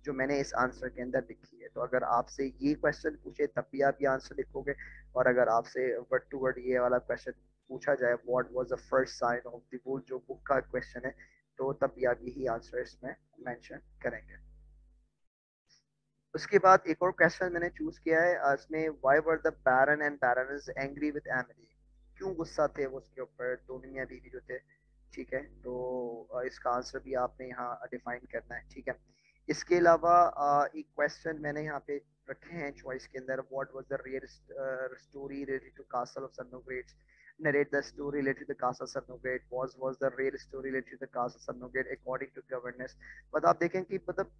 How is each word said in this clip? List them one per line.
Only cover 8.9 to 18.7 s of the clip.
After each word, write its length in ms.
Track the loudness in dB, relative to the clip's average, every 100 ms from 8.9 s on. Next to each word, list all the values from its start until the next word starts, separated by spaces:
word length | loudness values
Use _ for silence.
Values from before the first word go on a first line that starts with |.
| 2 2 0
sign 160 | 0 0
of 200 | -4 -16
the 200 | _ -12 -6
wolf, 180 | -6 -6
जो 140 | -10 -8
book 200 | -12 0
का 120 | 0
question 420 | 2 -6 -6 -8 -10
है, 100 | -10 -20 _ _ -4
तो 160 | -4
तब 140 | 0 -2
भी 180 | 0 0
आप 140 | 0
यही 240 | -6 -6 -4
answer 340 | -4 -6 -8
इसमें 360 | -8 -10 -12 -12 _ -14 -12
mention 280 | -12 -14 -18
करेंगे। 600 | -18 -8 -8 -8 -16 -20 -20 -20 -20 -20 _ _ _ _ _ _ _ _ _ _ _ _ _ _ _ -10
उसके 240 | 4 6
बाद 240 | 10 8 6
एक 160 | 0
और 80 | 0
क्वेश्चन 420 | 6 4 4 -4
मैंने 160 | -2 -4
choose 300 | -4 -8 -4
किया 220 | 2 4
है, 140 | 4 4
अ, 180 | 2
इसमें 360 | 0 -2